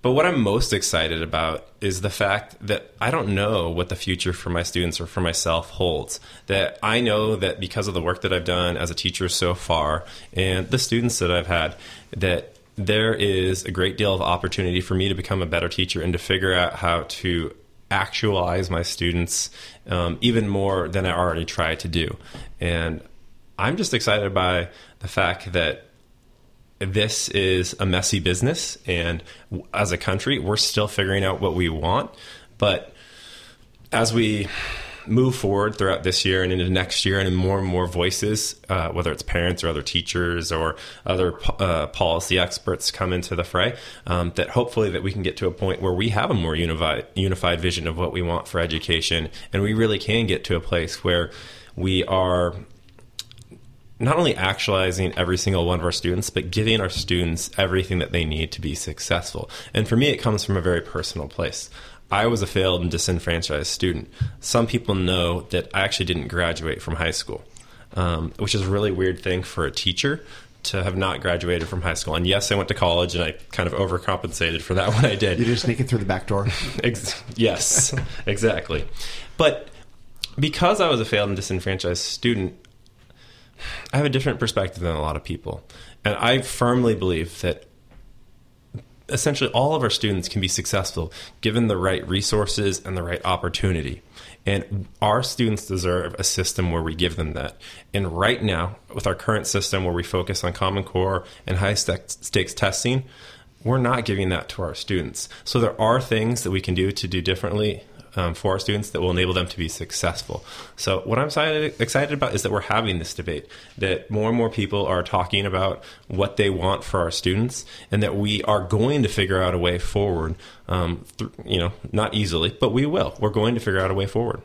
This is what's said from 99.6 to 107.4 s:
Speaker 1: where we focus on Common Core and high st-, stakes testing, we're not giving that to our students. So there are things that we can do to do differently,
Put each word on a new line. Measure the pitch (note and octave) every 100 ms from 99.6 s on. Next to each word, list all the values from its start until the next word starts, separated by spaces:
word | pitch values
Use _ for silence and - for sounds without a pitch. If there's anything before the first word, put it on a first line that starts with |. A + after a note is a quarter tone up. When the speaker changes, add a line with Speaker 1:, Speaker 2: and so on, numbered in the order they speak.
| - G2
Speaker 1:
where | F#2
we | F2
focus | F2 F#2 F2 F#2
on | F2
Common | F2 F#2+ G2
Core | F#2+ F#2 F#2+ F#2 - - -
and | F#2
high | G2
st-, | G#2 - F2+ -
stakes | - - - F2+
testing, | - G2 F#2 A#2+ C3 C3 - - - - _
we're | A2 C3
not | B2 B2+ A2+
giving | G2 F#2+
that | F2 -
to | -
our | F2
students. | - - F#2+ D2+ - - -
So | - B2
there | A2+ -
are | A2 B2
things | C3 A2 A2 A#2+
that | F#2
we | F#2+
can | F#2
do | F2+ F#2+
to | F#2+ F#2
do | F2+
differently, | F2 F#2